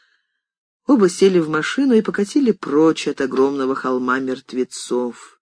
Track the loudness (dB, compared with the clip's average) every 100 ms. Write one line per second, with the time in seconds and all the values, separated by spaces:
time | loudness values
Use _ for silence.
0 | _ _ _ _ _ _ _ _ 0 4
1 | 2 4 2 4 0 -2 -4 -2 2 2
2 | 2 -2 -2 0 0 0 0 2 2 2
3 | -4 -4 -2 0 0 0 -4 -4 -4 -2
4 | -2 -2 -4 -8 -8 -6 -6 -6 -6 -4
5 | -4 -8 -20 _